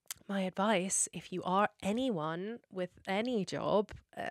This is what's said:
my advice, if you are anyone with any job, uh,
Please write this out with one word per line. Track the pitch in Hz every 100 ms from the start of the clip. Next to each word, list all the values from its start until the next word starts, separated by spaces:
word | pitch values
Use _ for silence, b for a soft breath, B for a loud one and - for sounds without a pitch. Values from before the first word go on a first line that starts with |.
| - - -
my | 196
advice, | 185 - 202 208 185 - -
if | 175 -
you | 180
are | 180 185 208 -
anyone | 190 220 262 185 156 165 196 233 -
with | 185 180 - -
any | 196 240 240 185
job, | 143 - 196 208 - - -
uh, | -